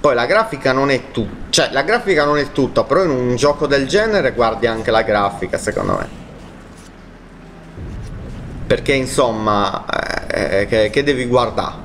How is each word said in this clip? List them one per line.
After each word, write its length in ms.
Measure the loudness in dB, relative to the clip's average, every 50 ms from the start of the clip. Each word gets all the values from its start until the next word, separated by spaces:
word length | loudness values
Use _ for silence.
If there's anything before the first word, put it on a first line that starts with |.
Poi 140 | 4 4 4
la 100 | 4 2
grafica 480 | 2 2 2 2 0 -4 -2 0 0 2
non 160 | 2 2 2
è 220 | 2 0 -2 -4
tu-, 180 | -4 -4 -4 -4 -6 -10 -6 -2
cioè, 200 | 0 2 2 2
la 120 | 0 -2 2
grafica 420 | 2 0 0 2 2 2 4 4
non 120 | 4 2 2
è 120 | 0 0
tutto, 340 | 0 0 0 2 2 0 2
però 180 | 2 2 2 2
in 80 | 2
un 240 | 0 0 0 0 0
gioco 320 | 2 2 2 2 2 0
del 200 | 2 2 0 2
genere 460 | 2 2 2 2 2 2 2 2 0 2
guardi 320 | 2 2 2 2 0 0
anche 240 | 0 0 0 0 2
la 140 | 2 2 2
grafica, 560 | 2 2 2 2 0 -2 -4 -6 -4 -4 -4
secondo 340 | -4 -4 -2 -2 -2 0 -2
me. 140 | -2 -4 -6 -10 -16 -16 -18 -18 -18 -18 -20 -20 -20 -20 -20 -20 -20 -20 -20 -20 -20 -20 -20 -20 -20 -20 -20 -20 -20 -20 -20 -20 -20 -20 -18 -16 -14 -12 -12 -10 -10 -10 -10 -12 -12 -12 -12 -12 -12 -12 -12 -10 -10 0
Perché, 280 | 0 0 0 2 0 0
insomma, 920 | 0 0 0 2 2 2 2 2 0 0 2 2 2 2 0 -2 -4 -4 -2 -2 -2 -2 -2 -6 -6 -4
eh, 340 | -4 -2 -2 0 2 2 0
eh, 40 | 2
che, 240 | 2 2 2 2 2
che 140 | 2 0 2
devi 220 | 2 0 0 0
guardare? 500 | 2 2 2 2 2 -2 -4 -4 -4 -8 -10